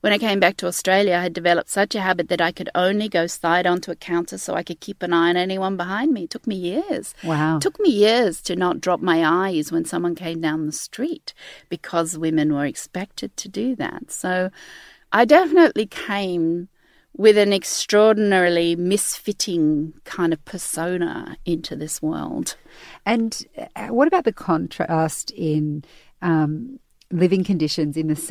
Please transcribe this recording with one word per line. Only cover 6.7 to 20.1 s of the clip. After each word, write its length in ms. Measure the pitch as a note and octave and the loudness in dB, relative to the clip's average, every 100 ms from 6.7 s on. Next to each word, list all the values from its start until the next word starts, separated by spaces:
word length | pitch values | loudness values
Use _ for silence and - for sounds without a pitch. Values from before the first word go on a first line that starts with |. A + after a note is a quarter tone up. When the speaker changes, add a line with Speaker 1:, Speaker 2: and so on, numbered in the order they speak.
| A3+ G4 - - - | -4 -4 -6 -8 -8
Speaker 2:
Wow. 320 | E3 D3+ D#3 D#3 | -4 0 0 0
Speaker 1:
It 60 | |
took 160 | F4 - | -2 0
me 100 | G4 | 2
years 500 | G#3 G#3 A#3 G#3+ E3+ | 4 4 4 2 -2
to 120 | - F3+ | -6 -2
not 240 | F3+ D#3 | -2 -2
drop 200 | F3+ E3+ | -2 0
my 180 | F3+ E3 | 2 2
eyes 480 | D#3+ F3 G3 E3 D3 | 4 2 0 -2 -2
when 120 | E3 | -2
someone 300 | D#3+ F3 F3 | -2 -2 -2
came 260 | E3 E3+ E3 | -4 -6 -4
down 260 | D#3+ D#3 D3+ | -2 -2 -4
the 60 | |
street 640 | - - - D4+ - - - - - _ | -6 -10 -6 -6 -6 -12 -20 -20 -20 _
because 480 | F3 - E3+ E3 E3 | -12 -4 -2 -2 -2
women 360 | D#3+ D#3 D3+ | 0 2 2
were 120 | C#3+ C#3+ | 0 -2
expected 720 | - - F3+ G3+ - G3 - | -6 -10 -8 -8 -10 -12 -10
to 100 | G3 | -10
do 260 | G3+ B3 B3 | -4 -4 -4
that. 340 | A#2+ - - | -6 -8 -12
So 400 | - F#3 F#3 F#3 - - - - - _ | -8 -4 -2 -2 -6 -20 -20 -20 -20 _
I 120 | G#3 | 2
definitely 640 | A#3+ D#4 E4+ F4+ D#4+ G#3 G#3+ | 8 6 8 6 6 4 -4
came 800 | - - G3+ G3 F3 E3 F3 F3+ _ _ _ _ - | -8 -6 -4 -2 0 0 -2 -6 _ _ _ _ 4
with 200 | G#3+ G#3 | 6 8
an 160 | G3+ | 4
extraordinarily 1200 | G3 - - - G#3 G#3+ G#3+ G#3 F#3+ F3 E3+ E3+ E3+ | 2 -2 -6 2 6 6 6 4 4 4 4 2 0
misfitting 1160 | F3 G#3 - - - G3+ - E3+ D3+ D3+ D#3+ - | 0 0 -2 -4 -6 -4 -2 2 2 2 -2 -10
kind 280 | - | -12